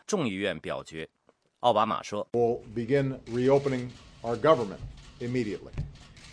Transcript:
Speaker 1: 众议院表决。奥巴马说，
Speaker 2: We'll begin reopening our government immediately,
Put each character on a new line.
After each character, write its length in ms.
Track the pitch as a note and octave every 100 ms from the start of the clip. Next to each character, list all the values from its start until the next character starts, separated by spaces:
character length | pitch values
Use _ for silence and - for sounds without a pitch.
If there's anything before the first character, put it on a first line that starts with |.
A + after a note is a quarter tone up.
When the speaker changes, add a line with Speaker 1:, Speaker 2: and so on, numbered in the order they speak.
| -
Speaker 1:
众 200 | G#3 B2+
议 60 |
院 260 | F#2 G2+ E2
表 240 | F2 C#2
决。 260 | - D#2+ D#2+ _ _ _ _ _
奥 120 | A#2+
巴 140 | G#2 G#2+
马 160 | E2+
说， 240 | - G#2 -
Speaker 2:
We'll 280 | A#2+ A#2 A#2+ B2
begin 460 | A2 A#2 C#3 C3+ B2+ -
reopening 640 | A#2+ B2+ C#3 C#3 B2+ B2 - - -
our 140 | A#2 A#2
government 440 | D3 D#3 G#2 E2 - - - -
immediately, 500 | B2 B2+ G#2 F2 - - - - - - -